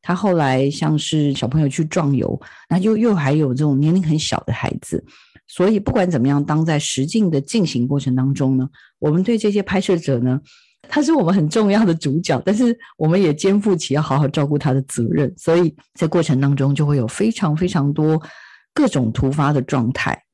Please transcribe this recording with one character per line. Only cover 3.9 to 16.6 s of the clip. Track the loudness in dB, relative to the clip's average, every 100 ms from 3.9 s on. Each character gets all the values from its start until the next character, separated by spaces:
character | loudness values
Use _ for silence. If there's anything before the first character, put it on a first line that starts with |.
龄 | 2
很 | 0 -2
小 | -2 -6 -4
的 |
孩 | -6 -4 -6
子。 | -6 -8 -8 -20 _ -20 _
所 | 0 2
以 | 2
不 | 0
管 | 0 0
怎 | 0
么 | 2
样， | 0
当 | 0 0
在 | 0 -2
实 | -2 -4
境 | -2 0 0
的 | 0
进 | -2 -2 -2
行 | -2 -2
过 | -2
程 | 0
当 | 0 0
中 | 0 0 0
呢， | -2 _ _ _
我 | 0
们 | 0
对 | 0 0
这 | 0
些 | -2
拍 | -2 -2
摄 | 0 -2
者 | 0 0
呢， | 0 -2 -6 -20 _ _ -6
他 | -2
是 | 2
我 | 2
们 | 2
很 | 2 2
重 | 0 2
要 | 2
的 | 2
主 | 0 -2 -2
角， | 0 -2
但 | 0
是 | 2 0 0 -8 -4
我 | 0
们 | 2
也 | 2
肩 | 2 2 2
负 | 2
起 | -2 0
要 | -2
好 | 0 0
好 | 0
照 | 0 0
顾 | 0
他 | 0
的 | 0
责 | -2 -4 -2
任， | 0 -2 -2
所 | 0 2
以 | 2 -2 _
在 | -6 -2
过 | 0
程 | 2 2
当 | 2
中 | 2